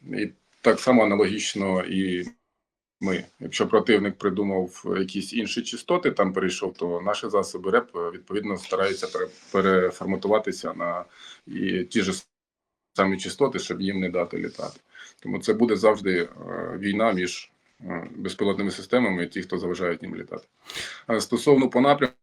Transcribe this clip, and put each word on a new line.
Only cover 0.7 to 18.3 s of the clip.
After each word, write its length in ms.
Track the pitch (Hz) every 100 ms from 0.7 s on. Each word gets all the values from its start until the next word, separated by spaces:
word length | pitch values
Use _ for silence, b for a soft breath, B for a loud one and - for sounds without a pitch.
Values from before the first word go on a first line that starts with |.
| 110
само 220 | - 123
аналогічно 800 | 104 101 98 104 - 107 98 92
і 420 | 90 95 95 90 90 - _ _ _ _ _ _
ми. 240 | 98 90 - _
Якщо 280 | - - 101
противник 500 | 110 98 104 101 -
придумав 680 | 101 92 101 95 90 - 90 92
якісь 340 | 95 101 95
інші 300 | 117 104 -
частоти, 480 | 120 120 - 180 151
там 220 | - 98
перейшов, 420 | 92 92 - 95
то 260 | - 87 87
наші 280 | 95 101 110
засоби 420 | 101 95 92 92
реб, 200 | 113 -
е, 160 | 90 85
відповідно, 460 | 90 - 98 104 92
стараються 500 | - 95 98 95 -
пере-, 220 | 92 92 - -
переформатуватися 1200 | 101 95 92 92 - 92 95 101 107 104 90 -
на 300 | 82 85 87 87 B B B -
і 380 | 95 98 92
ті 180 | 90 117
ж 220 | 95 92 - _ _ _ _ _ _ -
самі 220 | 95 95
частоти, 400 | 92 - 139 95
щоб 220 | - 85
їм 200 | 95 98
не 100 | 92
дати 280 | 90 85 87
літати. 420 | 87 - - - _ B B B
Тому 160 | - 98
це 160 | -
буде 220 | 107 120 104
завжди, 420 | 107 104 98 90
е, 60 | 85 - 92 87 85 85
війна 340 | 101 101 113
між, 400 | 95 90 - - _ _ _
е, 280 | 95 87 - -
безпілотними 540 | 95